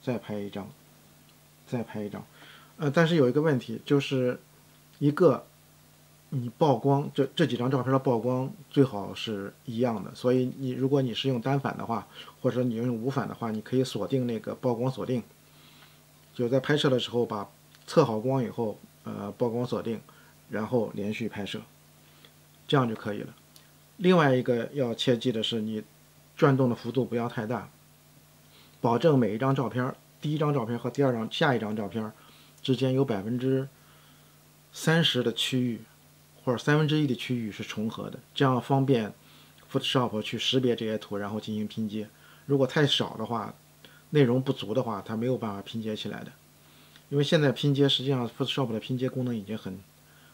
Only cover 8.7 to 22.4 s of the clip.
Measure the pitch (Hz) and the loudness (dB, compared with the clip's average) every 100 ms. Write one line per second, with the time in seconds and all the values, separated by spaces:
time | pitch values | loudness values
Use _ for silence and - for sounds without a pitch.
8.7 | - 135 101 98 98 - 104 98 - - | 2 2 2 -8 -8 -6 -6 -8 -12 -10
9.7 | 113 123 110 - - 123 127 127 135 131 | -2 0 0 -6 -4 2 2 2 -4 -6
10.7 | 127 131 139 131 107 135 123 120 139 127 | -2 0 2 0 -2 -2 -2 0 -2 -2
11.7 | - - 113 - - - - 127 117 127 | -6 -4 -6 -6 -18 -20 -4 -2 0 0
12.7 | 110 123 117 120 131 104 - 117 107 - | 0 -2 -2 -2 -4 -4 -6 -6 -6 -2
13.7 | 127 131 113 95 135 120 113 - 107 127 | 0 0 -2 -2 -2 -2 -4 -6 -4 -2
14.7 | 113 127 131 95 123 - - _ - - | -2 -2 -4 -4 -4 -6 -18 _ -20 -20
15.7 | - - - _ _ _ - 120 131 135 | -20 -20 -20 _ _ _ -6 0 0 2
16.7 | 147 151 127 113 120 110 107 98 - _ | 2 4 2 0 -2 -2 -2 -8 -14 _
17.7 | - - - 135 107 117 135 110 - 113 | -20 0 2 4 2 -2 -2 -2 -4 -6
18.7 | 101 - _ - 104 101 101 120 117 123 | -6 -16 _ -12 -10 -10 -4 -2 -2 -4
19.7 | 107 101 107 - - - - _ 104 107 | -4 -4 -8 -10 -20 -20 -20 _ -8 0
20.7 | 123 104 104 101 110 110 107 98 107 113 | 0 0 -4 -6 -4 -6 -6 -8 -8 -12
21.7 | _ _ _ - - - _ | _ _ _ -20 -20 -20 _